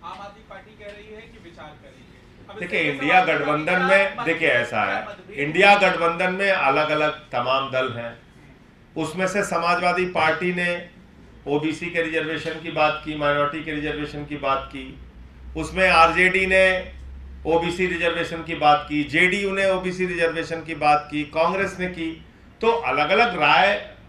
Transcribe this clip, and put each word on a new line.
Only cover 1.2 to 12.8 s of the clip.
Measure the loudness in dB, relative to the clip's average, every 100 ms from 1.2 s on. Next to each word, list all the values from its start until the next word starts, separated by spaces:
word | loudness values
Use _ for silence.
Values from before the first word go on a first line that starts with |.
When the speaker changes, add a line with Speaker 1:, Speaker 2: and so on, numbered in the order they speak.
Speaker 1:
कि | -20 -20
विचार | -20 -20 -20
करेंगे। | -20 -20 -20 -20 -20 -20 -20 -18
अब | -12
Speaker 2:
देखिए, | -4 -2
Speaker 1:
इसके | -2
Speaker 2:
इंडिया | -2 4 4
Speaker 1:
सवाल | 4 0
Speaker 2:
गठबंधन | 0 0
Speaker 1:
क्या | 0 0
Speaker 2:
में, | 4 4 4
Speaker 1:
मतभेद, | -2 -4
Speaker 2:
देखिए, | 0 2
ऐसा | 2 0 -2
Speaker 1:
क्या | -2 -2
Speaker 2:
है, | -6
Speaker 1:
मतभेद? | -14 -14 -6
Speaker 2:
इंडिया | -4 4 6
गठबंधन | 6 4 2 0 0 -2
में | 0 0
अलग-अलग | 2 2 2 2 0 0
तमाम | -2 -6 -4 0 0 0
दल | -2 -2
हैं। | -4 -10 -14 -20 -20 -20 -20 -20 -20 -14 -8
उसमें | -6 -2 -2
से | -2
समाजवादी | -2 -2 0 2 2 0 -2
पार्टी | 0 0 0 -2
ने | -2 -2 -4 -8 -20 -20 -20 -20 -14 -4
ओबीसी | -2 -2 -4 -4
के | -4
रिजर्वेशन | -2 -2 -4 -6 -8 -8
की | -8
बात | 0